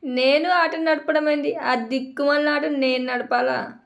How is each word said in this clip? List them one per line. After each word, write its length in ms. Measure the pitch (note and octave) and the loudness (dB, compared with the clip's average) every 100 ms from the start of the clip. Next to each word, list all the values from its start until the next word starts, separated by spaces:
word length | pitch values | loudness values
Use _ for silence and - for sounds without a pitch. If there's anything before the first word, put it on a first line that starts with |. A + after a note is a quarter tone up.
నేను 460 | D4+ B3+ B3+ D4 E4 | -6 0 2 2 2
ఆటో 280 | F4+ E4 E4+ | 2 2 0
నడపడం 520 | D#4+ D#4 D4+ D#4 D4+ | 0 0 2 0 2
ఏంటి? 260 | D4 C#4+ D#4 | 0 -2 -4
ఆ 200 | - B3 | 0 -2
దిక్కుమాలిన 760 | A3+ C4 C4 - C#4+ D4 D4+ | 0 -4 -4 -2 2 2 2
ఆటో 200 | D4 D4+ | 0 0
నేను 440 | C#4+ C4 B3+ B3+ | 0 0 0 -2
నడపాలా? 580 | B3 B3 B3 B3+ B3 A3 - | -4 -2 0 0 -2 -4 -12